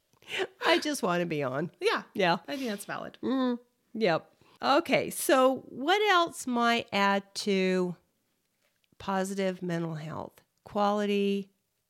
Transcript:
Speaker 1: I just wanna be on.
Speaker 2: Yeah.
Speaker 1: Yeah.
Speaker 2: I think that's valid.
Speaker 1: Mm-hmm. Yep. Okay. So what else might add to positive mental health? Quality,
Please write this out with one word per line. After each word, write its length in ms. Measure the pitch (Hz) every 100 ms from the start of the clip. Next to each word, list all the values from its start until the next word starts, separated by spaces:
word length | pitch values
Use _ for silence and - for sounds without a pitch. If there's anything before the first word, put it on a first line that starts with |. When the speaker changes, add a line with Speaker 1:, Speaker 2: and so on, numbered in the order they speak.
| _ _ - - 381 - -
Speaker 1:
I 120 | 339
just 240 | 302 285
wanna 240 | 196 175 175
be 160 | 151
on. 300 | 135 131 170 -
Speaker 2:
Yeah. 220 | 392 330 -
Speaker 1:
Yeah. 240 | - 180 180 -
Speaker 2:
I 80 | 285
think 140 | 254
that's 160 | 208 -
valid. 320 | 151 - -
Speaker 1:
Mm-hmm. 320 | 220 262 254 240 _ _ _ 220
Yep. 300 | 214 160 - _ _ -
Okay. 480 | - 277 330 208 -
So 540 | - - 262 262 262 -
what 300 | - 277 403 415
else 340 | 370 339 - -
might 420 | 240 233 233 -
add 300 | 202 196 196 196 -
to 600 | - 190 185 185 180 170 _ _ _ _ _ _ _ _ _ -
positive 600 | - 196 190 196 190 185
mental 320 | 180 170 165 156
health? 460 | 151 - - - _ _
Quality, 840 | - 208 202 208 208 202 202 202 196 _ _ _